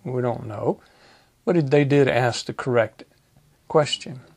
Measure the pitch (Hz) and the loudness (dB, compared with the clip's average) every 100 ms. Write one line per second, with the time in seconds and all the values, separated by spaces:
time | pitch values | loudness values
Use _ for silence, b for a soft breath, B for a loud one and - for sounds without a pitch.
0 | 147 127 123 113 113 104 113 202 b b | -6 -4 -4 -4 -8 -6 -4 -4 b b
1 | b b b b - 175 143 147 143 143 | b b b b 0 0 4 2 4 4
2 | 135 120 123 110 - 123 - 120 107 _ | 4 2 0 -2 -8 -8 0 2 0 _
3 | - _ _ _ _ _ _ 160 147 - | -20 _ _ _ _ _ _ 0 0 -4
4 | - 131 - | -10 -16 -18